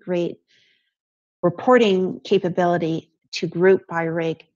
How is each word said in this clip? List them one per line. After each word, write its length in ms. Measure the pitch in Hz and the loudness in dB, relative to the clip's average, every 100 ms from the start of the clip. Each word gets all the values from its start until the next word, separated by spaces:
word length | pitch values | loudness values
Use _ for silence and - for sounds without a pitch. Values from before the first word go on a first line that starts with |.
great 340 | - 180 170 - _ _ _ _ _ _ _ _ _ _ | -6 -4 -4 -8 _ _ _ _ _ _ _ _ _ _
reporting 800 | 180 175 - 247 220 185 185 - | -2 0 2 4 4 2 -2 -6
capability 880 | - 196 180 180 175 175 165 160 - _ _ | -2 -2 0 -2 0 0 -2 -6 -8 _ _
to 140 | - 165 | -8 -8
group 380 | 170 185 185 - | 0 2 2 0
by 160 | 165 | -6
rig 420 | 165 165 165 160 _ | -4 -4 -4 -6 _